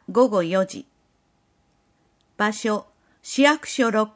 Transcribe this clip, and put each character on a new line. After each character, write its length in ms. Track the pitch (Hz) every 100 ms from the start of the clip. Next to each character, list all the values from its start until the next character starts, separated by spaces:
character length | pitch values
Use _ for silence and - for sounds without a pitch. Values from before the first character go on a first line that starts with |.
| -
午 200 | 190 247
後 120 | 202
四 240 | 165 190 190
時。 220 | - - _ _ _ _ _ _ _ _ _ _ _ _ _ _ -
場 160 | 208
所、 360 | 214 220 208 - _ _ _
市 220 | - -
役 240 | 285 302 -
所 240 | - 233
六 180 | 214 214